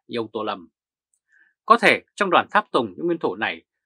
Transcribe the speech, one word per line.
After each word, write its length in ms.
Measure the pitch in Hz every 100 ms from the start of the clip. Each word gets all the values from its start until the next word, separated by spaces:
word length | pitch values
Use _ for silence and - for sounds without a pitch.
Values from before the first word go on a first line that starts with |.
| -
như 120 | 117
ông 100 | 110
Tô 100 | 110
Lâm. 260 | 107 98 82 _ _ _ _ _ _ _ _ _ -
Có 120 | 226
thể 260 | 185 104 - -
trong 140 | 196
đoàn 180 | 156 -
tháp 200 | 208 -
tùng 220 | 151 113 -
những 80 | 165
nguyên 120 | 165
thủ 180 | 139 95
này 280 | 107 82 _ _